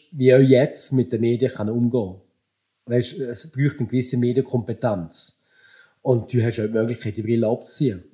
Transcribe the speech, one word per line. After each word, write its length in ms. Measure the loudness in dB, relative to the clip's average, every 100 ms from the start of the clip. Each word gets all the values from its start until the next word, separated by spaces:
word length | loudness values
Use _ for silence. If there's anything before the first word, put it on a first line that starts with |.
| _
wie 200 | 0 6
auch 40 | 8
jetzt, 540 | 8 6 4 0 0
mit 180 | 0 0
den 120 | 0
Medien 280 | 0 0 -2
können 200 | -2 -4
umgehen. 460 | 0 0 0 -4 -10 _ _ _ _ _ _
Weisst, 300 | -2 -2 -2
es 360 | -6 -6 -6 -6
braucht 280 | -2 -2 -2
eine 80 | -4
gewisse 300 | -2 0 0
Medienkompetenz. 1200 | 0 0 0 -2 -4 -4 -4 -4 -4 -6 -6 -8 _ _ _ -20 _ _
Und 300 | 0 0 0
du 80 | -2
hast 140 | 0 -2
ja 80 | -2
die 60 |
Möglichkeit, 420 | -2 -2 -4 -8 -6
die 60 |
Brille 260 | -2 0 0
abzuziehen. 560 | -2 -4 -2 -2 -4 -12